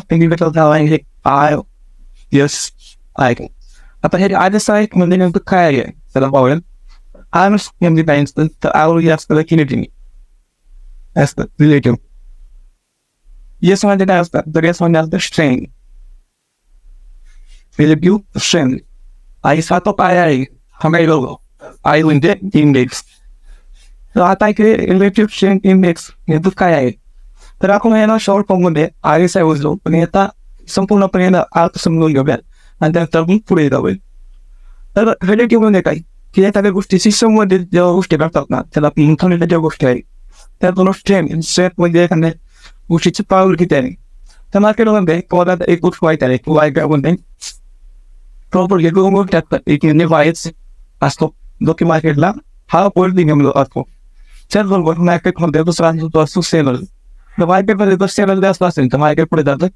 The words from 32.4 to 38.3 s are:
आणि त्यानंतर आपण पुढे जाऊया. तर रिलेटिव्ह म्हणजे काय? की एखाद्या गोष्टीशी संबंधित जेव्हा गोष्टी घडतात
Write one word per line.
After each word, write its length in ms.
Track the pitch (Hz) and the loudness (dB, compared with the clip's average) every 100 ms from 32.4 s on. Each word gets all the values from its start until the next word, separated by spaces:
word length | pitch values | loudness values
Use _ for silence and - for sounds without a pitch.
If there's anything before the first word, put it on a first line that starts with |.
| - - - - | -8 -20 -20 -4
आणि 120 | 156 | -2
त्यानंतर 260 | 170 160 165 | -2 -2 -2
आपण 180 | 165 214 - | 0 -2 0
पुढे 200 | 175 143 | 0 2
जाऊया. 260 | 131 185 190 - - - - - - - - - 202 | 0 -2 -6 -10 -20 -20 -20 -20 -20 -20 -20 -6 -2
तर 160 | 226 - 180 | 0 0 0
रिलेटिव्ह 340 | 214 240 233 | 0 2 2
म्हणजे 180 | 220 190 | 2 2
काय? 140 | - 156 - - - - | 0 -4 -10 -20 -6 0
की 80 | |
एखाद्या 280 | 196 202 202 | 0 0 -2
गोष्टीशी 400 | 185 - 185 214 | -2 -2 0 0
संबंधित 480 | 208 226 214 196 185 175 | 2 2 2 2 0 0
जेव्हा 180 | 180 180 | 0 2
गोष्टी 240 | 180 180 151 | 0 0 -2
घडतात 300 | 160 | -2